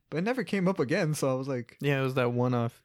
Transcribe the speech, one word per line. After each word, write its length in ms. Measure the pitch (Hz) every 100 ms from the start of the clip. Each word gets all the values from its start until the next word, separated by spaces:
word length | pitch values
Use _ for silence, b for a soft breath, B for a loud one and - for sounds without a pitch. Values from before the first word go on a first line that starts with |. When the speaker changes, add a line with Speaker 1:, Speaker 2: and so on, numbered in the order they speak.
| -
Speaker 1:
But 60 | 147
it 20 |
never 200 | 208 262
came 240 | - 202 180
up 120 | 190
again, 360 | 127 180 156 147
so 160 | 139
I 20 |
was 140 | 131 135
like 300 | 127 113 -
Speaker 2:
Yeah, 180 | 143 135
it 40 |
was 100 | 131
that 180 | 131 120
one-off. 480 | 123 123 123 117 -